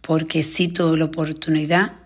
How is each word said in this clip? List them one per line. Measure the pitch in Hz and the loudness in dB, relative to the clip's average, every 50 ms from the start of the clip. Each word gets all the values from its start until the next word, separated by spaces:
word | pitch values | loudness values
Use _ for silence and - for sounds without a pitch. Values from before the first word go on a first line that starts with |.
porque | - - 160 156 156 - - 160 151 | 0 0 0 0 0 0 -2 -2 -2
sí | - - - 180 | 0 0 0 0
tuve | 175 175 - 170 165 160 | 0 0 0 2 2 2
la | 156 160 | 2 0
oportunidad | 156 - 165 156 151 156 - - 160 156 156 151 147 170 175 208 - - - - | -2 -2 -4 -4 -4 -4 -6 -2 0 0 0 2 2 2 2 2 0 -4 -16 -20